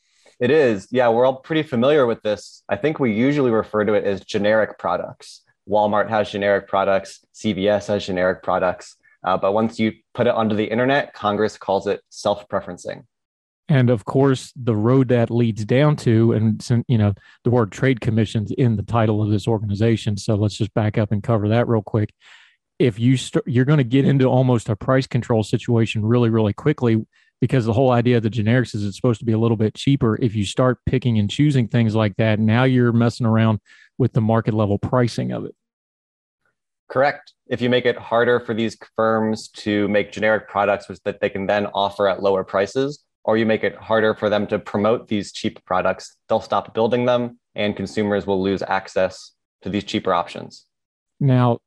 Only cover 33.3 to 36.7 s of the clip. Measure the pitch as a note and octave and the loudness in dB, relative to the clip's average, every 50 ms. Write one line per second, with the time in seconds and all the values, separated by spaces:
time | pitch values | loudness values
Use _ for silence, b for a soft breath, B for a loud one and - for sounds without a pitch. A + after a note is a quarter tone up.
33.3 | A2 A2 A2+ A2 A2 - b b b b b b b - C3 A2+ - A#2 A2 G#2+ | 2 4 4 2 2 0 b b b b b b b -2 -2 0 0 0 0 2
34.3 | A2+ A2+ - A#2+ G#2+ A2 G#2+ G2 G2+ G2+ - - - B2+ B2 A#2 - B2+ B2+ B2 | 2 2 0 0 0 0 0 0 0 -2 -2 0 0 0 0 0 -2 -4 -6 -6
35.3 | A#2+ A2 G2+ F#2+ - _ _ _ _ _ _ _ _ _ _ _ _ _ _ _ | -6 -8 -10 -12 -14 _ _ _ _ _ _ _ _ _ _ _ _ _ _ _
36.3 | _ _ _ _ _ _ _ _ | _ _ _ _ _ _ _ _